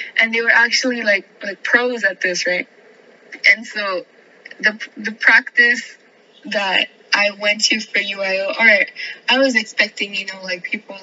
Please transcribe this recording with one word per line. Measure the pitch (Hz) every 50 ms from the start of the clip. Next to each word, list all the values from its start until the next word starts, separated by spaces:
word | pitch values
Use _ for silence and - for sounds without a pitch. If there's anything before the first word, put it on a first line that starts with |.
| - - - -
And | 233 226 226
they | 226
were | 233 233
actually, | 226 - 233 233 226 - - 262 247 240 220
like, | 208 202 196 185 - _ - -
like, | 208 190 - _
pros | - - 240 240 247 247 233 208
at | 202 185 -
this, | - 185 180 175 -
right? | 180 180 180 - - _ _ _ - - - _ - - _ _ - - - - - -
And | 214 240
so | - - 220 622 - - - - - _ _ _ _ _ _ _ - - -
the, | 196 214 214 220 - - -
the | - 208 214 214
practice | - - - 226 233 254 - - - 247 240 240 233 - - - - _ _ _ _ _ _ _ - -
that | 302 208 214 202 190 185 - - - - _ - - -
I | 202 202 202 202 202
went | 208 208 208 214 -
to | - - 220
for | 214 - - 208
U | 196 202 196 196
I | 196 190 190 190
L | 196 196 - -
art, | 220 226 214 196 - - - - - - - - - -
I | 240 262
was | 269 269 240
expecting, | 240 220 - - - 208 208 - - 208 202 202
you | 196 196
know, | 196 196 190 185
like, | 185 180 175 180
people, | - - 208 - - 196 196